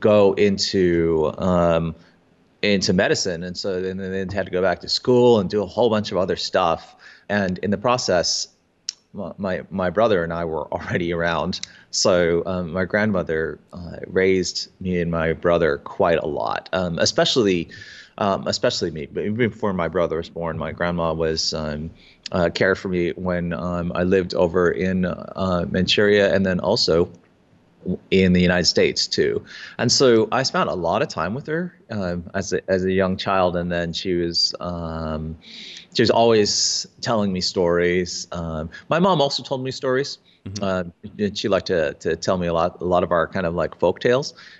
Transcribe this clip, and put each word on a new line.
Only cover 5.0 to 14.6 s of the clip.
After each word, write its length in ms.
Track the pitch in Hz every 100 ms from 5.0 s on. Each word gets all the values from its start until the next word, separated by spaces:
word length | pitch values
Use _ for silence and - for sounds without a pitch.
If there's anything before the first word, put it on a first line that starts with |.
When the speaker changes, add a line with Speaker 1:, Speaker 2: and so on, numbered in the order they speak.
| - 123 123 113
Speaker 1:
and 100 | 90
do 120 | 104
a 40 | 95
whole 240 | 107 117
bunch 200 | 107 104
of 80 | 95
other 160 | 90 85
stuff. 600 | - 95 90 78 - - - - -
And 300 | 101 95 90
in 120 | -
the 60 | 98
process, 680 | 123 123 - 90 80 - - _ _ _ - - _
my, 180 | 95 87 -
my, 240 | 98 90 -
my 200 | 95 90
brother 340 | 85 117 95
and 80 | 85
I 120 | 85 85
were 200 | 78 73
already 400 | - - 110 85
around. 480 | 85 85 82 80 95 - - _
So, 500 | - 113 87 87 85 -
um, 260 | 92 87
my 120 | 87
grandmother, 760 | 92 104 110 95 78 80 80 - _
uh, 260 | - 85 85 -
raised 600 | 92 95 95 87 -